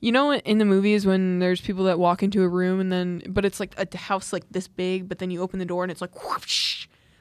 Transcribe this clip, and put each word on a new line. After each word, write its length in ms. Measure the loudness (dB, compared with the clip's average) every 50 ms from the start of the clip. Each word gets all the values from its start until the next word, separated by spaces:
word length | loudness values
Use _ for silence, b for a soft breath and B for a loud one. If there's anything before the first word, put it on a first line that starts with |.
you 120 | -2 2 4
know, 200 | 4 4 4 2
in 240 | 0 2 2 2 4
the 60 | 6
movies 400 | 6 4 4 6 4 4 4 4
when 320 | 4 2 4 2 2 2 2
there's 220 | 2 2 0 0 -2
people 220 | -6 -2 0 2
that 140 | 2 2 4
walk 240 | 4 2 2 2 0
into 200 | 0 2 4 2
a 60 | 2
room 320 | 2 2 0 2 2 0
and 120 | 0 0 0
then, 300 | -2 -2 -2 -4 -6 -6 -4
but 160 | -2 0 0
it's, 140 | 0 0 -2
like, 120 | -8 -8 -4 -6
a 80 | -6
d-, 100 | -6 -6
house, 340 | -12 -4 -4 -4 -4 -2 -4 -6
like, 120 | -6 -6 -6
this 180 | -6 -6 -6 -6
big, 400 | -6 -4 -2 -2 -2 -2 -4 -6
but 120 | -8 -6
then 100 | -6 -6
you 100 | -4 -4
open 180 | -4 -4 -4 -6
the 60 | -4
door 200 | -4 -2 -2 -2
and 60 | -4
it's, 100 | -4 -8 -10
like, 200 | -10 -10 -12 -10
whoosh, 640 | -8 -8 -8 -6 -2 -2 -2 0 -2 -4 -6 -10 b b b b b b b